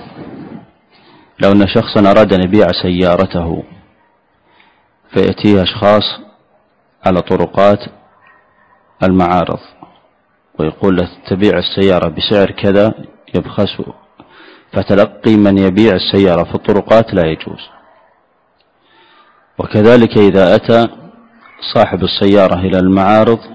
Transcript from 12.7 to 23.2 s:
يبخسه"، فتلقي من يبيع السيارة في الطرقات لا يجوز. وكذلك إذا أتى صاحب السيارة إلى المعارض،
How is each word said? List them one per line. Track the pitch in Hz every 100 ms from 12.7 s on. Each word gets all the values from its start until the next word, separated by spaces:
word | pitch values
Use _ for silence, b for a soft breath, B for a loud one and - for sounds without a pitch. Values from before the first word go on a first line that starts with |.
| 98 107 - - _ _ 90
يبخسه"، | - - 101 - - - _ _ B B B B B
فتلقي | 101 95 98 107 - 117 107
من | 101 98
يبيع | 95 92 113
السيارة | 92 - 98 95 85
في | 85 -
الطرقات | - 101 - 110 113
لا | 95 80
يجوز. | 80 - - - _ _ _ _ _ _ _ _ _ _ _ b b b b b b b -
وكذلك | - 110 107 123 113 110
إذا | 101 95 90 107
أتى | - 117 113 - - _ _ _ _ - -
صاحب | 120 104 95
السيارة | 90 - 101 101 92 92
إلى | 92 92
المعارض، | 92 95 95 107